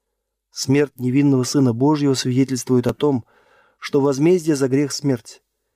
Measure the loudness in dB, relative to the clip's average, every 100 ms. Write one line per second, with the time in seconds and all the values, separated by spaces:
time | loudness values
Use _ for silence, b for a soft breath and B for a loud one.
0 | _ _ _ _ _ -8 -2 0 0 -4
1 | -2 2 2 2 0 0 0 2 0 2
2 | 0 -2 -2 0 0 -2 -2 0 0 -2
3 | -2 -2 b b b b b b -4 0
4 | 0 2 2 2 0 0 0 0 -2 -4
5 | -4 -4 -6 -20 _ _ _